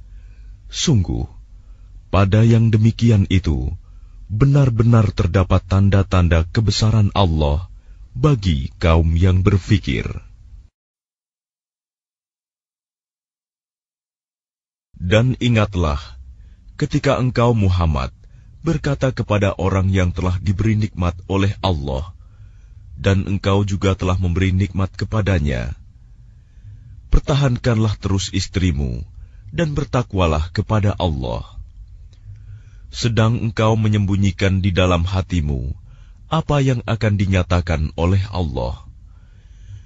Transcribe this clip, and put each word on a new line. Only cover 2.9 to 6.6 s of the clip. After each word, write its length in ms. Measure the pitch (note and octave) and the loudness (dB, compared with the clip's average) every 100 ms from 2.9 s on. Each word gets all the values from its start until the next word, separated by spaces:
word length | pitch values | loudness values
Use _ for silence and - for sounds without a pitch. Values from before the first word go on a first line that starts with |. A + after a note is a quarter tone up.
| - A#2 G#2+ F#2 | 2 4 4 4
itu, 400 | F#2 E2 C#2 C2+ F2 - - - - - | 2 0 -2 -4 -8 -14 -20 -20 -20 -10
benar-benar 880 | G#2 C#3 C#3+ C3 A2 A2+ A#2 G2+ | 0 2 4 4 2 4 4 4
terdapat 480 | - F2 F#2+ F#2 F#2+ - | 0 0 0 2 0 2
tanda-tanda 760 | G2 G2+ G2 F#2+ F#2 E2+ E2 E2+ | 2 4 4 2 2 4 2 2
kebesaran 640 | - | 0